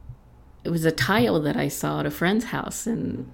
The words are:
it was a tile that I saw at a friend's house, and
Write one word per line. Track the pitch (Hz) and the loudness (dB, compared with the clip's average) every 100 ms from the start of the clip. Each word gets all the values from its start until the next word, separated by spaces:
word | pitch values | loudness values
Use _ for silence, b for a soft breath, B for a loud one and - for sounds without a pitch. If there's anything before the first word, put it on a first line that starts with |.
| - - - - - - | -18 -18 -20 -20 -20 -10
it | - | -2
was | 170 160 | 2 2
a | |
tile | 160 - 208 233 175 | 2 2 2 4 4
that | 151 156 | 2 0
I | 147 | 0
saw | - 151 151 | -2 -2 0
at | 147 | -2
a | |
friend's | 147 170 220 226 | 0 2 2 0
house, | 143 - - 226 | -4 -4 -6 -4
and | 226 - - - | -2 -4 -6 -10